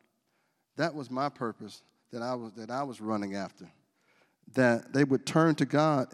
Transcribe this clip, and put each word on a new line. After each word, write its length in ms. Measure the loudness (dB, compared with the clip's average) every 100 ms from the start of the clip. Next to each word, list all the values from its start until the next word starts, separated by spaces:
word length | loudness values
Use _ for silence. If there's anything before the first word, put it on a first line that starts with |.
| _ _ _ _ _ _ _ -4
That 180 | -4
was 160 | -4 -8
my 180 | -4 -4
purpose 540 | -4 -8 -8 -14 -18 _ _ _
that 100 | -10
I 120 | -6
was, 180 | -6 -10
that 180 | -14 -8
I 120 | -6
was 180 | -6 -6
running 340 | -4 -2 -2
after, 340 | -6 -8 -12 -20 _ _ _ _ _ _ _ -6
that 380 | 2 4 2 0
they 120 | 2
would 220 | 4 2 2
turn 280 | 4 4 4
to 100 | 2
God 420 | 4 4 2 0